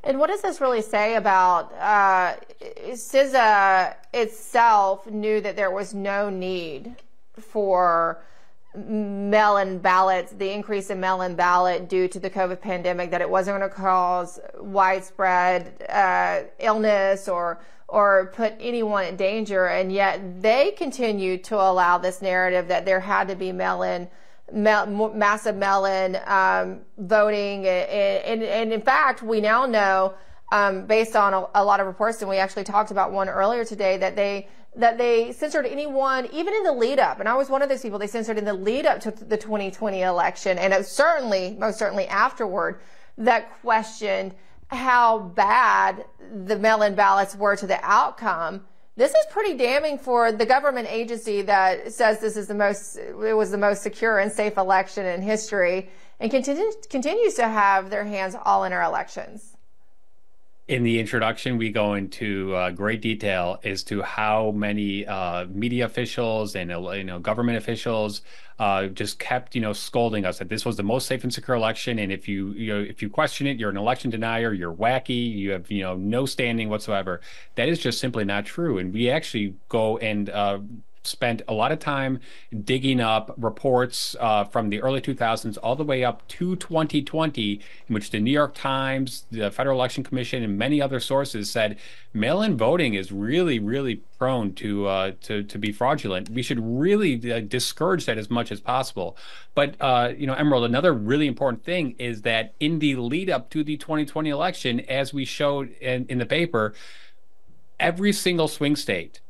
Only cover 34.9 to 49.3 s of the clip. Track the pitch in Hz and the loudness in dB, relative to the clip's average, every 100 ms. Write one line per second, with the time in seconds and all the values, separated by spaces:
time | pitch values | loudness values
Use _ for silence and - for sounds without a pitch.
34.9 | 233 240 233 233 240 302 311 254 277 294 | 4 4 4 2 -2 -2 0 0 -4 -2
35.9 | 269 269 262 247 302 349 427 392 254 233 | 0 2 0 -2 -4 -2 0 2 2 2
36.9 | 269 180 165 202 254 277 269 277 262 233 | 4 2 2 0 0 2 0 0 -2 -4
37.9 | 202 202 226 220 214 208 196 196 254 302 | -6 -4 -4 -2 -2 -2 -2 0 2 2
38.9 | 202 220 214 - 214 214 214 196 190 220 | 2 -2 -8 -4 -4 -2 -4 -4 -4 -4
39.9 | 190 185 175 170 185 202 180 190 190 202 | 0 0 2 0 0 -2 2 4 2 0
40.9 | - 302 320 247 196 185 214 214 196 208 | 2 4 4 0 -2 -2 -2 -4 0 -2
41.9 | 196 190 196 247 262 214 170 170 190 - | -2 -2 2 2 0 -4 -2 -4 -6 -16
42.9 | - - - 226 233 220 - 233 220 220 | -18 -18 0 2 2 0 -10 0 0 0
43.9 | - 208 190 190 190 - - - 247 262 | -6 -2 -2 -4 -10 -18 -18 -10 -4 4
44.9 | 247 233 226 185 180 196 233 233 196 190 | 6 6 4 -2 2 4 6 6 4 2
45.9 | 190 - - - 214 185 208 220 220 208 | 0 -12 -18 -14 -12 -4 2 4 4 4
46.9 | 196 196 196 196 196 202 202 202 - - | 6 6 6 2 0 0 2 0 -2 4
47.9 | 208 - - 220 170 165 196 - - - | 4 4 0 -4 -2 -4 -6 -14 -20 -18
48.9 | - 269 - 622 | 0 4 4 4